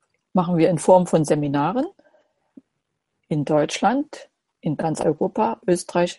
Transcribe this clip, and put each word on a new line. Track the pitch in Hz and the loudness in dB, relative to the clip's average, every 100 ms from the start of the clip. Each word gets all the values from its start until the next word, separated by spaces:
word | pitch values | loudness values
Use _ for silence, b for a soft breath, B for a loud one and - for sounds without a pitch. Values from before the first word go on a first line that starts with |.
| _ _ _ | _ _ _
machen | 190 170 170 | -2 0 2
wir | 165 | 2
in | 160 | 2
Form | - 185 175 | 4 4 4
von | 170 147 | 0 0
Seminaren | 151 147 143 156 247 349 - _ _ _ _ _ - _ _ _ _ _ _ - | -2 -2 -2 -2 -2 -4 -8 _ _ _ _ _ -20 _ _ _ _ _ _ -6
in | 151 143 | -4 0
Deutschland, | 151 147 - 196 262 294 - - _ _ _ | 0 0 0 0 0 -4 -12 -20 _ _ _
in | 175 143 | -6 -4
ganz | 160 151 | -4 -2
Europa, | 165 147 190 - 226 226 - | -2 -2 -4 -2 -2 -2 -2
Österreich, | 175 - 175 175 | -2 -2 -2 -2